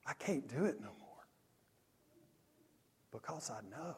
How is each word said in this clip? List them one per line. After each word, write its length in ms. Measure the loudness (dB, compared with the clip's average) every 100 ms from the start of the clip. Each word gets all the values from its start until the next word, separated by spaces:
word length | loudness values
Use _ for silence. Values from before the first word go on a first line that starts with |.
I 80 | -2
can't 340 | 0 4 4 4
do 180 | 4
it 140 | 6 4
no 80 | -4 -10
more 260 | -16 -16 -20 _ _ _ _ _ _ _ -20 -20 -20 -20 -20 -20 -20 -20 _ _ _
because 400 | -8 -4 -4 -4
I 100 | -6 -8
know. 260 | -6 -6